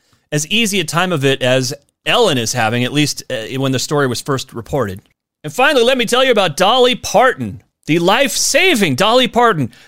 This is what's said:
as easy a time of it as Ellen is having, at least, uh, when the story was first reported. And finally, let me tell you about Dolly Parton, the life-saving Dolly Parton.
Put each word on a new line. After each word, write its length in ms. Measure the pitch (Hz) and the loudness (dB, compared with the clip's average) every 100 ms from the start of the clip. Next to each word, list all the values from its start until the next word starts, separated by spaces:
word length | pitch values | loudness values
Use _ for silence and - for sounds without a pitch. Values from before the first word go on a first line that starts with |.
| _ _ _ | _ _ _
as 160 | 151 151 | -6 -2
easy 320 | 214 226 190 | -2 0 -2
a 40 | |
time 280 | 160 160 185 | -2 -2 -2
of 120 | 165 | 0
it 180 | 135 131 | 0 0
as 300 | 127 131 127 - _ _ | 2 0 0 -6 _ _
Ellen 340 | 147 202 220 135 | -2 2 2 0
is 140 | 110 | -2
having, 320 | 123 110 120 | -2 0 0
at 80 | 123 | 0
least, 300 | 143 147 - - | 0 0 -4 -8
uh, 140 | 123 110 131 | -8 -6 -4
when 160 | 135 | -2
the 60 | 131 | -2
story 280 | - 147 135 | -2 -2 -2
was 140 | 117 | -2
first 320 | - 131 - | -4 -6 -6
reported. 480 | 117 110 147 104 95 - _ _ _ | -14 -6 -4 -4 -8 -18 _ _ _
And 100 | 151 | -8
finally, 300 | 151 277 285 | 0 2 2
let 140 | 233 269 | 2 0
me 80 | |
tell 180 | 226 247 | 0 0
you 80 | 262 | 2
about 260 | 208 185 135 | 2 0 0
Dolly 380 | 185 254 247 | 2 4 2
Parton, 680 | 233 - 190 254 185 110 - _ _ - | 0 0 2 2 0 -8 -10 _ _ -2
the 140 | 165 | 0
life-saving 960 | 170 226 277 - - 285 370 269 185 127 | 2 2 0 -2 0 2 2 2 2 2
Dolly 320 | 202 247 247 | 2 2 2
Parton. 440 | 226 240 170 120 - | 2 2 2 -4 -8